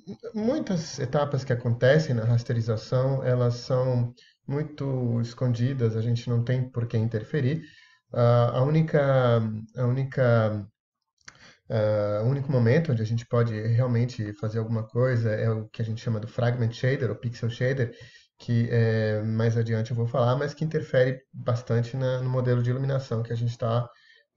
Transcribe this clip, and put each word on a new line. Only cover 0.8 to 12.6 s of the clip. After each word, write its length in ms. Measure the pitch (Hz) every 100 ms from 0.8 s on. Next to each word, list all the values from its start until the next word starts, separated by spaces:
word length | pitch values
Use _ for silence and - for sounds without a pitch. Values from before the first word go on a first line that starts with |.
| - -
etapas 460 | 127 151 143 135
que 100 | -
acontecem 600 | 120 123 117 127 151 156 120
na 80 |
rasterização, 1000 | 113 120 - 120 113 110 - 127 135 135
elas 300 | 127 123 120
são 640 | 120 - 131 127 123 120 - _ _ -
muito 760 | 143 151 - 139 131 123 117
escondidas, 720 | 117 - 123 117 123 139 113 110
a 60 |
gente 260 | 117 117 -
não 160 | 120
tem 240 | 117 127 123
por 160 | 120 113
que 100 | 113
interferir. 640 | 110 - - 151 123 160 - - - _ _
Ah, 420 | 120 120 120 120 131
a 80 |
única... 800 | 135 156 160 156 139 135 123 117 110 107 110 -
a 80 | 123
única, 840 | 131 135 139 123 117 110 104 101 _ _ _ _ _ - - - - _
ah, 520 | 113 107 104 104 104
o 40 | 113
único 240 | 139 139
momento 400 | 131